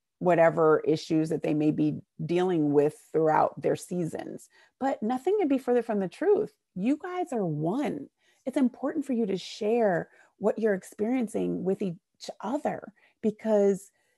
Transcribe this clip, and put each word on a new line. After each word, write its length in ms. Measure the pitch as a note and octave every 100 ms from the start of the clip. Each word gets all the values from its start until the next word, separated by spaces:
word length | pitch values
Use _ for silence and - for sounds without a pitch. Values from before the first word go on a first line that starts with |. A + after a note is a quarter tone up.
| _ -
whatever 600 | F3 E3+ E3 D#3+ D#3+ D3+ -
issues 420 | D#3 - D#3+ D#3+
that 120 | D3+
they 120 | D#3
may 180 | D3+ D3+
be 280 | D#3 D3+ D3+ - -
dealing 480 | D#3 F3 F#3 E3+ D3
with 220 | C#3+ D3 - _
throughout 480 | D#3+ D#3 D#3 D3 -
their 160 | D3 D3+
seasons. 720 | - F3+ D#3+ - - - - _ _ -
But 240 | C4+ -
nothing 340 | A3 B3+ F4+ G#4
could 80 | D4+
be 100 | C4+
further 240 | B3 A#3+
from 160 | A#3 G#3
the 100 | F#3
truth. 440 | - E4+ G4+ - _ _
You 220 | F3+ A3 D4+
guys 300 | F#4 F4+ F4
are 120 | A#3+
one. 640 | F3+ D3 D#3+ B3 A#3 C#4 - _ _ _ -
It's 100 | D4
important 480 | B3 - C#4 D#4+
for 80 | C4+
you 140 | A#3 G#3+
to 100 | F#3+
share 720 | - - G#3 A#3+ G#3+ E3+ - _ _ -
what 200 | G3+ -
you're 160 | A3
experiencing 880 | F#3 - - G#3+ C4 G#3+ G3 F3+ F3
with 180 | F3 G3
each 160 | F#3+ E3 _ _ - -
other, 520 | G3 D4 A3+ E3+ - - _ _
because 680 | A3 G#3+ A3 G#3 G3+ F#3+ - _ _